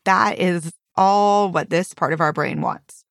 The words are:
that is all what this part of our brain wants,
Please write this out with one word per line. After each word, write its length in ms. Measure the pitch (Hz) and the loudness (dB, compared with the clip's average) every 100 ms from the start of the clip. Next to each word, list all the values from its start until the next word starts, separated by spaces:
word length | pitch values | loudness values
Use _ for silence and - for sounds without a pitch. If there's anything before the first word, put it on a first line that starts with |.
that 340 | - 190 208 - | 0 2 0 0
is 340 | 180 175 160 - _ - | -2 -2 -6 -14 _ 0
all 560 | 190 202 202 202 202 | 2 4 4 2 2
what 180 | 165 - | -2 -2
this 240 | 170 185 | -2 -4
part 200 | - 139 | -4 -4
of 80 | 156 | 0
our 120 | 156 | 0
brain 280 | 151 - 156 | 0 -4 -4
wants, 420 | 123 - - - _ | -4 -6 -12 -20 _